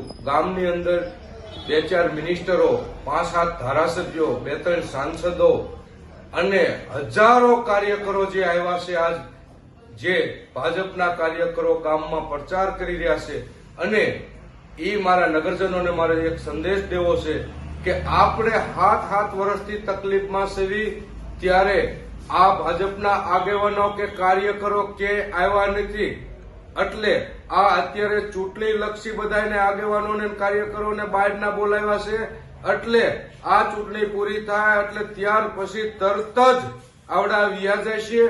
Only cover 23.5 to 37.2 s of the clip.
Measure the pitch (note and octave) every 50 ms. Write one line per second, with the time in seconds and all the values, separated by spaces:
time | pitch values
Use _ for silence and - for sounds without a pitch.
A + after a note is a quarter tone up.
23.5 | G#3 G3+ G3+ G#3 G3+ G3+ G3+ G3+ G#3 G3+ G3+ G3 - F3+ F#3 F#3 F#3+ F#3+ G3+ G#3
24.5 | G3+ G3+ G3+ G#3 A#3 G#3 G3 G3 - - G3+ G3+ G3+ G#3 F#3+ - E3+ F3 F3+ G3
25.5 | G3+ G3+ G3+ G3+ G3+ G#3 G3+ - - G#3+ G3 - - - - - - - - -
26.5 | - - - - - E3 G3 G3+ G#3 G#3+ G#3+ G3+ E3 - - - - - - -
27.5 | D#3+ F#3 G3+ G3+ F3+ F3+ - - - G#3 G#3 G3+ G#3 G#3 - - - F#3 F#3+ F#3+
28.5 | - G#3+ G#3+ A3 G#3+ G#3 G#3 G#3 G#3 - - A3 G#3+ G#3 G#3+ G#3+ G#3+ G#3 G#3+ G#3+
29.5 | G#3 G3+ G3 G3+ G3 G3 G#3 G#3 G#3 G#3 G#3 G#3 G#3+ G#3+ G#3+ G#3 G#3 - G3+ G3+
30.5 | G3+ G#3 G#3 G#3 G#3 G#3 G#3 G#3+ G#3 G#3 G#3 G3 F#3+ G3 G3+ G3+ G3 G3+ G#3 G#3
31.5 | G3 G3+ G#3 G3+ G#3 G#3 G#3 G#3 G#3 G3 - G#3 G#3+ A3+ A3 - - - - -
32.5 | - - - F3+ G3+ G#3 A3+ A#3 A#3 A#3 G3+ D3 - - - - - - - E3
33.5 | F#3+ G#3+ A3 G#3 G#3 G#3 - G3 G3+ G#3+ G#3 - G3 G3 G#3 G#3 G#3 G#3+ G#3+ G#3
34.5 | G#3 G#3 G#3+ G#3+ G#3 G3+ G3+ G3+ G#3 G#3 G#3 - - F#3 G3+ G#3 G#3+ A3 G#3 -
35.5 | - F#3+ G3 F#3 - A3 G#3+ G#3+ - - F#3+ G3 G3+ G#3 G#3+ - - B3 B3+ B3+
36.5 | - - B2+ A#2+ - - - - - - - - D#3+ F3+